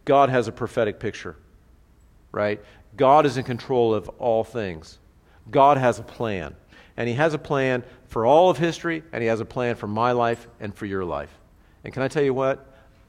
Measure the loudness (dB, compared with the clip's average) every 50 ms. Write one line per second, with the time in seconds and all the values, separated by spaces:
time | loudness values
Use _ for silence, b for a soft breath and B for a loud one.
0 | _ 2 4 4 4 4 2 0 0 -2 -6 -8 -8 -4 -2 -2 -2 -2 -2 -6
1 | -8 -10 -10 -10 -12 -16 -16 -18 -20 _ -20 _ _ _ _ _ _ _ _ _
2 | _ _ _ _ _ _ -4 -2 -2 -2 -2 -6 B B B B B _ -2 2
3 | 4 6 6 6 6 4 0 -4 -4 -6 -8 -8 -6 -2 0 2 2 2 2 -2
4 | -4 -8 -10 -4 -2 0 0 0 -2 -4 -6 -8 -6 -8 -8 -12 -14 -20 -20 -20
5 | _ _ _ _ b b b b b -2 2 4 6 6 6 4 2 0 0 -2
6 | -6 -14 -10 -8 -6 -6 -6 -6 -8 -10 -14 -18 _ b b b b b b -6
7 | -6 -4 -2 0 0 0 -2 -4 -6 -4 -4 -2 0 -2 -2 -4 -6 B B B
8 | B _ -4 0 2 4 6 6 6 4 4 2 -2 -2 -2 -4 -6 -6 -6 -8
9 | -10 -10 -8 -4 -2 -2 -2 -2 -4 -6 -6 -4 -4 -4 -4 -6 -8 -6 -2 -2
10 | 0 0 2 2 0 0 -2 -4 -8 -16 -18 -14 -14 -14 -12 -10 -8 -6 -6 -4
11 | -4 -4 -6 -6 -8 -10 -16 -20 _ _ _ b b b b b b -10 -6 -6
12 | -4 -2 -2 0 0 0 0 0 0 -2 -2 -4 -8 b b b b b b b
13 | b